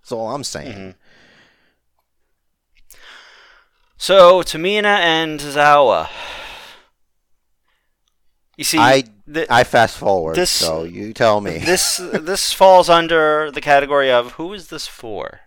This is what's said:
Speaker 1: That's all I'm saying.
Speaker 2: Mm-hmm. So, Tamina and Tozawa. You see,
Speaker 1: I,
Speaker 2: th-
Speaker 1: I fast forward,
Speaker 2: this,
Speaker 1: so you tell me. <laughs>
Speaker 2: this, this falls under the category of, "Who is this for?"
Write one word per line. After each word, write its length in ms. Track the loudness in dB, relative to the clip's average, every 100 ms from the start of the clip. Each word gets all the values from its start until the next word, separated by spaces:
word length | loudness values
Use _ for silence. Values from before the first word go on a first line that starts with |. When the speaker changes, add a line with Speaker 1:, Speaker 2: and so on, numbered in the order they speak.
Speaker 1:
That's 120 | -10
all 200 | -10 -8
I'm 120 | -10 -10
saying. 260 | -14 -14 -16
Speaker 2:
Mm-hmm. 140 | -18 -20 _ _ _ _ _ _ _ _ _ _ _ _ _ _ _ _ _ _ _ -20 -20 -20 -20 _ _ _ _ _ _ _
So, 460 | 2 6 8 6
Tamina 540 | 0 -6 -4 -2 0 0
and 420 | 0 0 -4 -8
Tozawa. 680 | -8 0 4 6 4 2 -4 -12 -16 -16 -18 -20 -20 -20 _ _ _ _ _ _ _ _ _ _ _ _ _ _ _ _ _ -10
You 60 | -4
see, 120 | 2
Speaker 1:
I, 260 | 4 2 0 _ -12
Speaker 2:
th- 140 | -8 0
Speaker 1:
I 140 | 0
fast 340 | 2 2 2 0
forward, 380 | -2 0 -2 -4
Speaker 2:
this, 140 | -2
Speaker 1:
so 340 | -2 -4 -4
you 300 | -8 -12 -14
tell 260 | 0 2 2
me. 180 | -2 -8
<laughs> 20 |
Speaker 2:
this, 360 | -2 -2 -2 -6
this 540 | -8 -8 -6 -6 -6
falls 380 | 4 6 6 6
under 600 | 2 2 0 2 0 -4
the 100 | -8
category 500 | 2 2 2 0 2
of, 220 | 0 0
"Who 200 | -12 -14
is 140 | -14 -18
this 180 | -16 -16
for?" 540 | -16 -14 -12 -12 -16